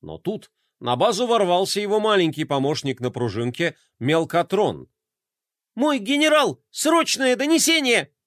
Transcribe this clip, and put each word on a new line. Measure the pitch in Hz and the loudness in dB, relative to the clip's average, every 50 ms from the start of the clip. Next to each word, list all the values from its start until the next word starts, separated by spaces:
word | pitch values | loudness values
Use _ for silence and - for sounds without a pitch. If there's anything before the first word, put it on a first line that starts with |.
Но | - 80 78 | -14 -14 -16
тут | 80 _ 170 214 220 - - _ _ _ _ _ _ | -10 _ -8 -8 -8 -10 -16 _ _ _ _ _ _
на | - 120 123 | -4 -4 0
базу | 123 156 220 233 180 240 | 2 2 0 2 0 0
ворвался | 196 233 226 208 180 175 175 196 - - 196 | 0 2 2 2 2 2 2 2 0 -2 -4
его | 208 202 202 214 | -2 0 -2 0
маленький | 208 220 214 196 180 160 151 - 156 | 2 2 2 2 2 0 0 -2 -4
помощник | - 147 139 135 139 151 143 - 139 131 - | -2 -2 -2 0 0 -2 -2 -4 -6 -6 -4
на | 123 127 | -4 -6
пружинке | - 123 120 117 92 107 117 123 123 - 170 170 151 _ _ _ _ _ | -4 -2 -4 -4 -4 -4 -4 -4 -4 -2 -4 -4 -4 _ _ _ _ _
Мелкотрон. | 113 123 156 165 165 160 - 165 170 165 - 202 214 156 98 71 64 _ _ _ _ _ _ _ _ _ _ _ _ _ _ _ _ _ _ | -2 0 2 2 0 0 0 -2 -2 0 0 0 0 0 -2 -4 -12 _ _ _ _ _ _ _ _ _ _ _ _ _ _ _ _ _ _
Мой | - 247 302 294 269 | -2 0 0 0 0
генерал, | 202 196 269 285 302 311 302 302 285 214 135 - _ _ | -2 -2 0 2 2 4 4 4 2 2 -2 -6 _ _
срочное | _ - - 285 320 339 320 - - 208 269 262 254 | _ -4 0 2 2 2 2 0 -2 0 2 0 2
донесение! | 220 262 294 330 320 - - 330 320 294 254 233 208 143 - _ _ _ | 2 2 2 2 2 2 2 2 2 2 2 2 0 0 -4 _ _ _